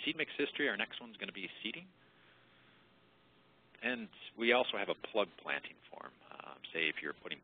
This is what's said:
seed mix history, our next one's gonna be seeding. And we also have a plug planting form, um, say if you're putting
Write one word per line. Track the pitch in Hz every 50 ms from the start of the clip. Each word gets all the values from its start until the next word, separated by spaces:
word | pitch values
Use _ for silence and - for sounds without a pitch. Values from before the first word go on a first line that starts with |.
| - 147
seed | 156
mix | 156 147 - - -
history, | 143 - - - 147 127
our | 101 101
next | 113 - - - 123
one's | 117 107 -
gonna | 101 95 -
be | 95 95 92 - -
seeding. | - 110 - 165 180 190 - - - - - - - - - - - - - - - - - - - - - - - - - - - - - - - - - - - - - - -
And | 120 127 117 110 95 - - - - - -
we | 117 117 120
also | 127 120 - - 101
have | 98 -
a | 82 - - -
plug | - 107 101 87 - - -
planting | 76 71 69 - - - - - -
form, | - - - 65 - - - -
um, | 71 - - 71 67 67 - -
say | - 82 82 78
if | - - 76
you're | 76 71 -
putting | - - 73 71